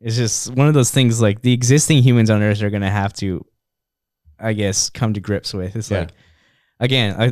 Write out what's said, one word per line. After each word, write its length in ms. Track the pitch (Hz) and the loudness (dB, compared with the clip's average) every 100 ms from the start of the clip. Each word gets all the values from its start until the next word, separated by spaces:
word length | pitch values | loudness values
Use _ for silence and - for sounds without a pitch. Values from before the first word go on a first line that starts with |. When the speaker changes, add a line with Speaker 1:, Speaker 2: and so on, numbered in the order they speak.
Speaker 1:
It's 160 | 117 113 | -6 -4
just 340 | 113 - - | -2 -4 -6
one 160 | 127 143 | 0 2
of 60 | |
those 160 | 151 120 | 4 2
things, 300 | - 127 113 | 2 2 2
like, 220 | 110 101 | 0 0
the 100 | 123 | 0
existing 500 | 123 120 143 - 156 | 0 4 2 4 4
humans 280 | 127 120 110 | 4 4 4
on 120 | 107 | 2
Earth 200 | 104 101 | 2 0
are 80 | 104 | -2
gonna 200 | 104 98 | -2 -2
have 220 | 101 98 | -2 -4
to, 300 | - 98 87 - _ _ _ _ _ _ _ _ _ | -4 -6 -6 -10 _ _ _ _ _ _ _ _ _
I 140 | 110 | -6
guess, 360 | 107 101 92 - | -2 -2 -2 -4
come 220 | - 117 | -4 -4
to 60 | 104 | -4
grips 320 | 95 101 - | -4 -6 -4
with. 220 | 101 92 107 | -8 -8 -8
It's 140 | 110 | -4
Speaker 2:
Yeah. 100 | 101 | -4
Speaker 1:
like, 100 | 80 - _ _ _ _ _ _ | -4 -10 _ _ _ _ _ _
again, 340 | 123 131 107 92 120 | -2 0 0 0 -2